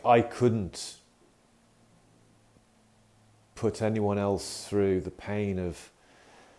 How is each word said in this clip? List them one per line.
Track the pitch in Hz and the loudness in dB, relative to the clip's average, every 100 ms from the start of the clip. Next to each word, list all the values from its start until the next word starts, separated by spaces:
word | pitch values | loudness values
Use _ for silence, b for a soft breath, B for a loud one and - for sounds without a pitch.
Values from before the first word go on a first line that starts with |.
I | 123 120 | 4 6
couldn't | 117 - 123 117 87 - - - _ _ _ _ _ _ _ _ _ _ _ _ _ _ _ _ _ _ _ _ _ _ _ _ _ - | 4 2 2 2 -4 -8 -14 -16 _ _ _ _ _ _ _ _ _ _ _ _ _ _ _ _ _ _ _ _ _ _ _ _ _ -4
put | 110 - | -4 0
anyone | 110 110 101 101 | -2 0 0 2
else | 101 95 - - - | 0 -2 -4 -12 -2
through | 101 98 92 | 2 2 2
the | - | -2
pain | - - 104 101 92 | -10 -6 -4 -2 -2
of | 90 82 - B B B B B B | -6 -8 -16 B B B B B B